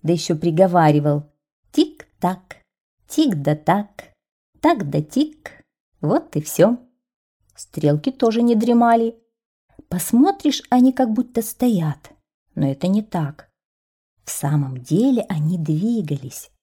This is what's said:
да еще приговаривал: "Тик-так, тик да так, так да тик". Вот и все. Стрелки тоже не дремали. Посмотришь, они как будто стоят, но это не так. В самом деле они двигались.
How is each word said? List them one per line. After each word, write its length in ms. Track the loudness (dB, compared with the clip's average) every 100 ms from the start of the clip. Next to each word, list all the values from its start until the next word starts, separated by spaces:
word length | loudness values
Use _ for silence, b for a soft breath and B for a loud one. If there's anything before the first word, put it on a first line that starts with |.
да 100 | 0
еще 200 | -2 -2
приговаривал: 880 | -2 0 2 4 4 4 4 2 -2 -4 _ _ _ _
"Тик-так, 840 | -2 -2 -4 -20 _ -4 -4 _ -20 _ _ _ _ _
тик 280 | 0 0 0
да 120 | -2
так, 600 | -2 0 -2 -2 -14 -20 _ _ _ _ _
так 260 | 0 0 0
да 140 | -4
тик". 600 | -2 -2 -2 -4 -20 -20 _ _ _ _
Вот 360 | -2 -2 -2 -8
и 40 |
все. 380 | -6 2 4 4 _ _ _ _ _ _ _
Стрелки 560 | _ -14 -2 0 0 -2
тоже 300 | -2 -2 2
не 140 | 0
дремали. 640 | 2 2 2 4 2 0 -6 _ _ _ _ _ -20 -8
Посмотришь, 760 | -6 0 2 2 2 -2 -4 0
они 240 | 4 4
как 180 | 2 -2
будто 300 | 0 -2 -4
стоят, 720 | -6 -2 0 0 -2 -6 -12 _ _ _ _
но 120 | -6 -4
это 220 | -2 -2
не 140 | -2
так. 480 | -2 -6 -6 -8 -20 _ _ _ _ _ _ _
В 60 | -14
самом 480 | -8 -2 -2 -2 -8
деле 480 | -2 0 2 0 -2
они 300 | -4 -2 -4
двигались. 920 | -4 -2 -2 -2 -4 -6 -8 -16 -20 _